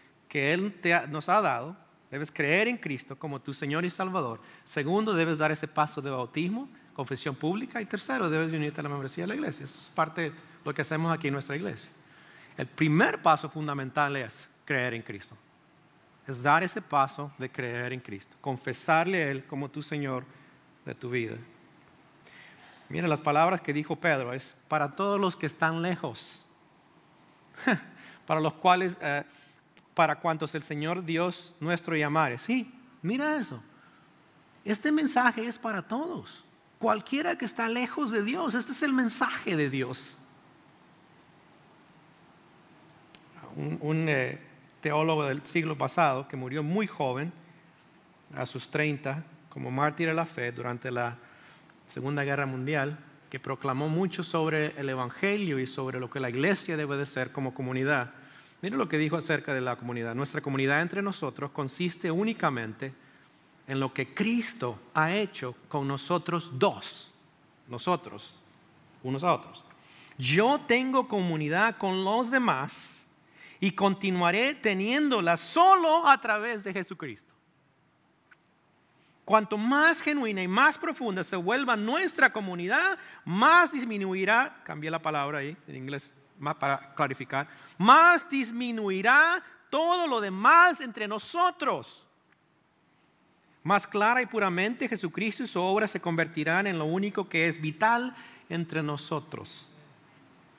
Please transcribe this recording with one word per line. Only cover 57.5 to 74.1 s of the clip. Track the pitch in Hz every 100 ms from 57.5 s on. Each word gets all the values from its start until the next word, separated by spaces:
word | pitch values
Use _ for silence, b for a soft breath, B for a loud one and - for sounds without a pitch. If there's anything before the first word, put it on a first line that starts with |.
comunidad. | 127 127 127 135 143 123 B B B B B
Mira | 185 262
lo | 185
que | 156
dijo | 156 160
acerca | - 147 -
de | 135
la | 127 120
comunidad. | 120 120 117
"Nuestra | 120 143 147
comunidad | 147 135 135 147
entre | 170 196
nosotros | 196 190 139 - 139
consiste | - 135 - 180 - 180
únicamente | 165 220 226 160 127 110 107 135 131 b b b _ _ _ -
en | 135
lo | 135
que | - 127
Cristo | - 208 240 220 - 123 101 -
ha | - 156
hecho | 202 208 - 127 - -
con | 147 139
nosotros | 139 - 175 - 170 165 127
dos". | 196 - - - - _ _ _ _ _ -
Nosotros, | 123 - 175 - 104 - - _ _ _ _ _ -
unos | 131 135
a | 175
otros. | 147 - - - B B B B -
"Yo | 127 160 226 294 -
tengo | 240 254 262 262
comunidad | 208 180 156 151 170 220 220
con | 196 185
los | 190 226 233
demás | 262 233 135 139 - - - - _ _ B B B
y | 190
continuaré | - 196 190 196